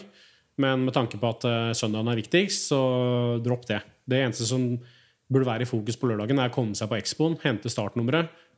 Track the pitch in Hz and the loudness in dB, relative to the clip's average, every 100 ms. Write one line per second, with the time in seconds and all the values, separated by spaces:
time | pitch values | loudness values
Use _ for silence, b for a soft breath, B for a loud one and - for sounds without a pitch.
0 | - b b b b - 135 131 131 131 | -6 b b b b -2 0 2 2 2
1 | 117 104 120 113 123 117 117 113 113 107 | 0 0 -2 0 0 0 0 0 -2 -2
2 | 113 117 110 170 196 - - 139 131 123 | 0 -2 2 2 2 -2 0 2 2 2
3 | 123 123 120 117 120 120 - 107 - _ | 2 2 0 0 0 -2 -2 -4 -4 _
4 | - 131 131 117 113 131 123 123 B B | -2 0 0 0 -2 0 0 -2 B B
5 | B B _ 131 127 113 120 113 107 117 | B B _ 2 2 0 -2 -2 -2 -2
6 | 127 107 107 139 123 127 113 101 107 113 | 0 0 0 2 2 0 -2 -2 -4 -4
7 | - - 156 160 151 110 117 117 104 - | -4 0 0 0 0 -2 -2 -4 -4 -2
8 | 117 156 165 B B | 0 2 0 B B